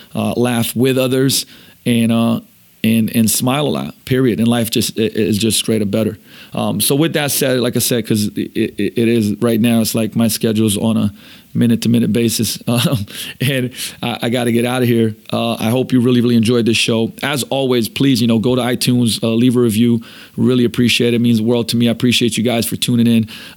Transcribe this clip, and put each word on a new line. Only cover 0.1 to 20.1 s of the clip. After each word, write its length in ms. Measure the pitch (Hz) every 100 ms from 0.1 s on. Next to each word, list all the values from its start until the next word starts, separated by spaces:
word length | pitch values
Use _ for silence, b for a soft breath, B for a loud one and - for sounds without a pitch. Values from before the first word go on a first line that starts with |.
uh, 180 | 113 107
laugh 420 | 104 123 117 113
with 220 | 110 131 127
others, 480 | 131 131 135 - - B B B
and, 260 | 123 117 113
uh, 300 | 113 117 113 - _ _ _
and, 320 | 110 113 110
and 160 | 113 110
smile 360 | - 127 143 143
a 20 |
lot, 260 | 71 71 - -
period. 320 | 131 127 98
And 100 | 117
life 220 | 120 113
just, 280 | 117 101 -
it, 140 | 110
it 140 | - 95
is 80 | 104
just 220 | 110 101
straight 240 | - 107
up 80 | 101
better. 260 | 113 107 110 B B B
Um, 260 | - 107 104
so 140 | -
with 180 | 139 165
that 200 | 160 143
said, 280 | - 135 127
like 160 | 120 120
I 40 |
said, 260 | - 120 107
'cause 220 | 110 104
it, 280 | - - -
it, 420 | 113 - 101 -
it 100 | 113
is 260 | 117 104 -
right 180 | 117 113
now, 220 | 117 117
it's 120 | 110
like 220 | 117 107 117
my 120 | 117
schedule's 500 | - 110 107 110 98
on 180 | 113 110
a 160 | 107 B B B B
minute 280 | 113 117 113
to 60 | 113
minute 240 | 117 113
basis. 500 | 110 117 - 107 -
<laughs> 60 | -
Um, 380 | 120 131 110 101 B B B
and 320 | 131 135 123 B B B
I, 180 | 120 -
I 60 | 123
gotta 240 | 123 120
get 120 | 117
outta 220 | 120 127 120
here. 300 | 117 110 107 -
Uh, 220 | 113 117
I 160 | 110 110
hope 220 | 127 123
you 80 | 131
really, 200 | 123 123
really 160 | 120 120
enjoyed 300 | 110 123 117
this 100 | 113
show. 360 | - 113 110 -
As 220 | 135 143
always, 440 | - 135 131 123 104
please, 320 | - 135 120
you 80 | 117
know, 100 | 113
go 160 | 123
to 80 | 127
iTunes, 580 | 120 120 - 123 120 101
uh, 40 | 113
leave 280 | 113 127 123
a 40 |
review. 440 | 120 104 120 117 B